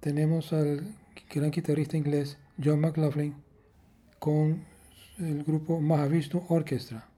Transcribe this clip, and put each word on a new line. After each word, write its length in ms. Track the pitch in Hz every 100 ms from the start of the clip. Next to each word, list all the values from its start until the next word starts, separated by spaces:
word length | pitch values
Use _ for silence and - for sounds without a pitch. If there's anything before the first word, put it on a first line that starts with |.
tenemos 500 | 151 147 156 165 151
al 420 | 156 147 143 185 214 - - -
gran 180 | - 151
guitarrista 460 | 147 156 151 151 160
inglés 400 | 147 147 143 - - -
John 180 | 135 151
McLaughlin 520 | 160 160 156 147 147 143 - _ _ _ _ _ _ _
con 460 | - 151 156 165 - - - - - -
el 260 | 170 147 147
grupo 340 | 156 156 165
Mahavishnu 640 | 151 160 143 160 143 175 175
Orchestra 580 | 165 160 127 - 113 -